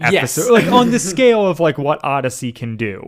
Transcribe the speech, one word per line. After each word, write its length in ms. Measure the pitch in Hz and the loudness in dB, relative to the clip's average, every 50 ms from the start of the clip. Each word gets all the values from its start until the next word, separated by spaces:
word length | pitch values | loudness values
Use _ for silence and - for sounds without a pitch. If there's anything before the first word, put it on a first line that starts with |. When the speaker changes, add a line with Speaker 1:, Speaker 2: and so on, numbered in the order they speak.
Speaker 1:
Yes. 360 | 123 120 190 185 123 120 - 226 | -2 0 2 2 0 0 -2 -2
Speaker 2:
episode. 140 | 202 247 240 | 0 4 4
Like, 140 | 226 180 165 196 | 4 4 4 4
on 180 | 247 247 240 | 4 4 4
the 80 | 233 240 | 0 -2
Speaker 1:
<laughs> 0 | |
Speaker 2:
scale 480 | - 185 185 165 262 247 233 220 208 | -2 -4 -2 2 4 4 4 4 2
of, 140 | 190 175 151 | 0 0 0
like, 180 | 165 160 143 - | 0 -2 0 -2
what 240 | 143 143 151 - - | -2 -2 -2 -2 -2
Odyssey 460 | 143 139 139 131 131 - - - 123 117 | -4 -4 -2 -2 -4 -6 -6 -10 -10 -10
can 240 | - - 117 113 | -8 -10 -10 -8
do. 240 | 107 113 107 98 98 - | -6 -6 -6 -6 -8 -12